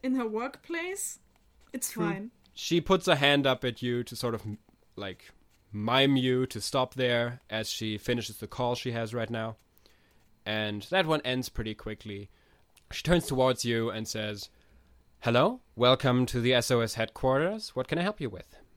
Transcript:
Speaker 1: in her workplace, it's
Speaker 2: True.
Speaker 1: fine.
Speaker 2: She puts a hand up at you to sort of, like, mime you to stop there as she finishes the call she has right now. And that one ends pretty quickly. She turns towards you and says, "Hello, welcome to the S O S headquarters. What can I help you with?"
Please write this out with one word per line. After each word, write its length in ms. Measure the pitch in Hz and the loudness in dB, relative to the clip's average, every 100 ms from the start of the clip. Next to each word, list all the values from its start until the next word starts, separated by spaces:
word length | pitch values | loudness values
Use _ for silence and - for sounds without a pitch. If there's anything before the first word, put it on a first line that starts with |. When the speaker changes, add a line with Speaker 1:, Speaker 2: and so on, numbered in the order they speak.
Speaker 1:
in 120 | 262 262 | 0 0
her 120 | 226 | 0
workplace, 920 | 214 262 - - 339 349 392 - - _ _ _ _ - | -2 -4 -8 -8 -6 -6 -6 -8 -10 _ _ _ _ -12
it's 180 | 262 - | -8 -6
Speaker 2:
True. 140 | 226 170 | -2 -2
Speaker 1:
fine. 260 | 196 220 _ _ | -2 -6 _ _
Speaker 2:
She 260 | - - 170 | -12 0 0
puts 300 | 151 190 185 | 4 2 4
a 80 | 151 | 4
hand 280 | 143 143 135 | 6 6 4
up 200 | 127 127 | 2 -2
at 160 | 117 | -2
you 220 | 123 120 | -2 -2
to 120 | 120 120 | -4 -4
sort 200 | 123 113 | -4 -4
of, 80 | 110 104 _ _ _ - | -8 -12 _ _ _ -10
like, 360 | 101 90 - - _ _ _ | -10 -10 -18 -20 _ _ _
mime 440 | 104 107 127 139 135 | -6 2 4 6 4
you 280 | 127 127 131 | 4 2 0
to 140 | 110 | -4
stop 320 | - 139 127 | -2 0 0
there 480 | 131 127 120 120 120 _ | 0 2 2 0 -4 _
as 180 | 110 113 | -6 -4
she 260 | - 110 104 | -4 -4 -4
finishes 400 | - 120 110 107 | -2 -2 -2 -10
the 80 | 107 | -12
call 280 | - 123 123 | -4 -2 -2
she 160 | 127 | -4
has 220 | 117 113 120 | -4 -4 -4
right 140 | 113 | -4
now. 260 | 117 113 107 _ _ _ _ _ _ _ _ - | -4 -6 -10 _ _ _ _ _ _ _ _ -4
And 380 | 107 107 104 - | -2 -2 -4 -2
that 160 | 185 160 | 0 2
one 140 | 156 | 0
ends 280 | 127 127 123 | 0 -4 -4
pretty 240 | - 110 | -6 -6
quickly. 560 | 107 - 107 107 101 101 _ _ _ _ _ _ | -8 -10 -10 -10 -12 -12 _ _ _ _ _ _
She 100 | - | -8
turns 240 | 156 170 - | 2 2 2
towards 400 | 131 127 127 120 | 2 4 4 0
you 240 | 117 113 | 0 0
and 180 | 110 110 | -4 -6
says, 420 | 113 107 104 - _ _ - _ _ _ _ | -6 -6 -8 -12 _ _ -20 _ _ _ _
"Hello, 400 | - 120 165 254 _ - | 2 4 4 0 _ 2
welcome 520 | 123 131 135 123 127 | 4 6 4 2 2
to 120 | 123 | 2
the 120 | 117 | 2
S 160 | 123 117 | 2 4
O 120 | 123 | 2
S 120 | 113 | 2
headquarters. 760 | - 110 - 131 135 165 214 - - | -2 -6 0 0 2 0 -4 -8 -8
What 120 | 127 | -4
can 100 | 156 | -2
I 60 | |
help 180 | 180 214 | -2 -4
you 80 | 131 | -8
with?" 260 | 104 - - - | -8 -16 -20 -20